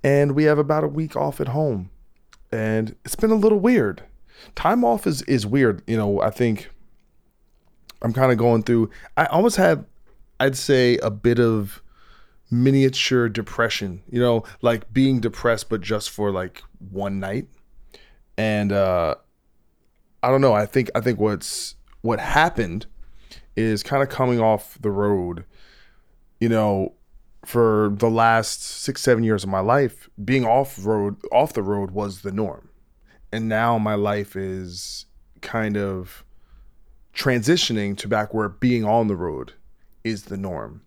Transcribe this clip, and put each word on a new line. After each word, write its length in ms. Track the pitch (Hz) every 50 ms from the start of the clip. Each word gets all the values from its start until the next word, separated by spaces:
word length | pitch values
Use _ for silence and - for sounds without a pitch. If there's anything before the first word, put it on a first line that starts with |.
and 300 | - 131 139 143 143 143
we 120 | 135 147 151
have 140 | 151 151 147
about 260 | 147 139 156 156 156
a 40 | 147
week 280 | 143 156 160 151 -
off 240 | - 156 147 139 -
at 80 | 147 131
home. 400 | 123 151 156 147 117 98 92 95 - - - - - _ _ _ _ _ - _
And 420 | - 113 110 110 110 110 110 107 - -
it's 120 | _ - -
been 160 | - - 220
a 40 | 220
little 240 | 220 202 220 214 202
weird. 440 | 180 240 254 208 120 101 - - - - - - - - _ - - - -
Time 280 | - - 165 214 247 240
off 220 | 233 233 208 -
is, 160 | 185 156 131
is 240 | - - 135 120 104
weird. 360 | 101 117 139 131 113 98 82 -
You 100 | - 113
know, 240 | 110 107 101 101 98
I 80 | - 113
think 400 | - - 123 117 107 101 - - - - - - - _ _ _ _ _ _ _ _ _ _ _ _ _ _ _ _ _ _ - - -
I'm 100 | - 117
kinda 240 | 110 127 131 131 123
going 260 | 110 117 120 117 113
through, 280 | 107 - 120 117 113 107 - - - - -
I 80 | - 160
almost 300 | - 151 170 202 240 -
had, 300 | - 185 175 160 - - - - - - - - _ - _ _ _
I'd 160 | 131 135 131
say, 440 | 131 - - 139 131 127 120 120 -
a 100 | - 110
bit 320 | 101 104 - 120 120 120
of 400 | 120 113 113 107 101 98 - - - - _ _ - - - - - _ _ - _ _
miniature 800 | 120 120 127 135 139 135 135 131 131 - - - 131 123 120 113
depression, 720 | 101 113 104 - - - 117 110 - - 104 95 87 98 - -
you 100 | 123 120
know, 240 | 123 120 117 113 107 - - -
like, 320 | - 120 117 107 - -
being 260 | 107 131 131 135 135 120
depressed, 520 | 110 113 - - - 120 117 104 - -
but 100 | 113 104
just 300 | 92 98 113 104 - -
for, 200 | - - 104 101
like, 320 | 98 92 92 90 - - - - - - - 98
one 280 | 95 95 101 98 98 98
night. 300 | 95 95 101 127 - - - _ _ _ - - - - - - - _ - _ _ _ _
And, 340 | - 110 107 107 104 104 101
uh, 440 | 101 98 98 95 92 90 82 78 67 - _ _ _ _ _ _ _ _ _ _ _ _ _ _ _ _ _ _ _ _
I 60 | - 123
don't 140 | 131 139
know. 100 | 139 131
I 140 | 110 104 104
think, 240 | - - 135 120 - -
I 60 | -
think 180 | 110 127 117 98
what's, 580 | 104 107 104 82 - - - - - - - - - _ - -
what 180 | - 113 117 -
happened 640 | - - - 147 160 170 - - 107 87 82 104 - - - - - - - - - - - - - - -
is 260 | 110 110 110 107 101
kinda 240 | - - 139 135 139
coming 340 | 135 - - 131 127 123 117
off 360 | 110 110 107 104 - - - -
the 80 | - 104
road, 560 | 98 98 104 104 101 95 90 87 85 85 - - _ - - - _ - - - _ _ _ _ _ _ _ _ _ _
you 120 | 113 117
know, 460 | 113 110 107 104 101 95 95 - - _ _ _ - - - - - - -
for 440 | - - 120 117 113 107 107 107 104 101
the 120 | 101 120 113
last 540 | 113 113 113 113 113 113 107 - - -
six, 400 | - - - - - - 131 -
seven 200 | - 135 123 113
years 220 | 117 110 110 98 95
of 60 | 98
my 100 | 98 95
life, 480 | 92 107 123 143 139 117 - - - - _ - 101
being 220 | 107 131 135 123
off 360 | 113 117 131 139 135 - 95
road, 320 | 95 104 110 107 101 101 101 - - -
off 220 | - 120 147 151
the 100 | - 120
road 280 | 98 95 104 101 98 90
was 320 | 90 104 104 101 95 92
the 100 | - 101
norm. 380 | 95 101 110 90 71 - - - _ _ _ _ _ _ _ _ _ _ - -
And 200 | - 110 113 110
now 260 | 110 107 117 120 120
my 200 | 110 107 107 107
life 380 | 104 104 104 104 104 101 - -
is 720 | 95 98 95 92 92 92 87 90 90 - - - - - _ _ - _ _ _ _
kind 340 | - - - 113 110 107 104
of 480 | 104 101 98 95 92 90 92 - - - - - - - _ - - - - _ - - _ - - - _ _
transitioning 840 | - - 139 127 120 104 131 175 170 - - 120 107 104 101 98 -
to 100 | - 104
back 240 | 113 107 107 -
where 160 | - 110 107 101
being 340 | 98 - - 123 123 117 110
on 220 | 104 110 117 113 107
the 60 | 101
road 380 | 85 87 85 76 65 64 - - - - - - _ - _ - _ -
is 180 | 113 110 95
the 160 | - - 101 95
norm. 420 | 98 95 87 71 55 55 - - _